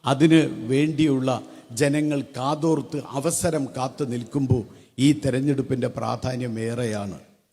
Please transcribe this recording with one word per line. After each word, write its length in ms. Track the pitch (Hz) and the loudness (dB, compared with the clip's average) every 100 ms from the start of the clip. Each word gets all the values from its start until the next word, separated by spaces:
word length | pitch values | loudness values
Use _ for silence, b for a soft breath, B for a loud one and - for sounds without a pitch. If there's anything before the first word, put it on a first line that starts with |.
| 127 | 0
അതിന് 280 | 135 160 160 - - 110 | 4 6 6 4 -4 0
വേണ്ടിയുള്ള 560 | 135 156 147 156 135 131 117 B B B 110 | 0 2 2 2 2 0 -2 B B B 0
ജനങ്ങൾ 380 | 143 147 151 143 131 123 | 2 2 0 -2 -4 -6
കാതോർത്ത് 640 | 131 151 160 151 127 147 123 131 | -4 0 0 0 -2 -8 -6 -4
അവസരം 460 | 151 165 175 156 131 131 | -2 0 0 0 -4 -4
കാത്തു 280 | 127 - 139 | -6 -4 -4
നിൽക്കുമ്പോൾ 520 | 120 110 143 131 127 101 B B - | -4 -4 -4 2 0 0 B B 2
ഈ 40 | 139 147 | 4 4
തെരഞ്ഞെടുപ്പിൻ്റെ 640 | 135 127 143 135 120 131 123 127 | 2 0 0 0 0 -2 -2 -4
പ്രാധാന്യം 560 | 113 117 131 127 123 110 113 | -4 -4 -4 -4 -6 -4 -4
ഏറെയാണ്. 500 | 120 120 104 101 80 - _ _ | -4 -4 -4 -6 -10 -18 _ _